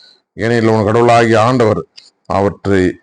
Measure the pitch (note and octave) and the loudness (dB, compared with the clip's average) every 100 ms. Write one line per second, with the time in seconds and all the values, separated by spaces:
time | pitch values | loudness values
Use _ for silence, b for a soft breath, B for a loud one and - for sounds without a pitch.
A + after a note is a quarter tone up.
0 | b b b E2 A2 A#2+ A2 A2 G#2 A2+ | b b b -8 -4 0 0 0 0 0
1 | A#2+ A#2 A#2 A2 A#2 C3 A2 F2 - - | 2 2 2 2 0 0 0 -2 -8 -20
2 | B _ - F#2+ G2+ - G2 F#2+ F#2 - | B _ -8 -4 -4 -4 -2 0 0 -4